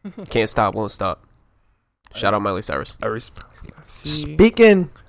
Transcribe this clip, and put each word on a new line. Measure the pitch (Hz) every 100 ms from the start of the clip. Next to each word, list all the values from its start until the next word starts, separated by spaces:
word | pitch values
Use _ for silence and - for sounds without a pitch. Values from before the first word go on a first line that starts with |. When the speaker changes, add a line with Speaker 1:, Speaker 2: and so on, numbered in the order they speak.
| 196 185 190
Speaker 1:
Can't | - 110
stop, | - 107
won't | - 101
stop. | - 98 85 _ _ _ _ _ _ _ _ _
Shout | - 101
out | 104
Miley | 101 95
Cyrus. | - 69 71 -
Speaker 2:
I | -
resp-, | 110 - - - - - - -
see? | - 147 147 151
Speaker 3:
Speaking | 156 214 226 226 196 170 -